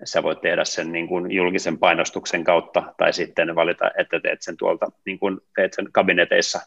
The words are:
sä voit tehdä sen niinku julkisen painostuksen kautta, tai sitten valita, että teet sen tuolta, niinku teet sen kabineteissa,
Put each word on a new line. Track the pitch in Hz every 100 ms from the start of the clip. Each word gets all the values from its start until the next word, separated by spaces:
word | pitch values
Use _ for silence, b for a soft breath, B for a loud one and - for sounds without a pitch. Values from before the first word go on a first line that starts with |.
| -
sä | 82
voit | 80 78
tehdä | - 85
sen | 78 - 82
niinku | 85 85 90 87
julkisen | 92 90 92 90 80
painostuksen | 92 82 87 - - 87
kautta, | 80 85 - 87 - -
tai | 82
sitten | 82 80 - 82
valita, | 82 82 87 92 -
että | 87 82
teet | - -
sen | - 82
tuolta, | 101 85 - - -
niinku | 95 98 95 - -
teet | 92
sen | - 98
kabineteissa, | 107 92 87 87 92 - 82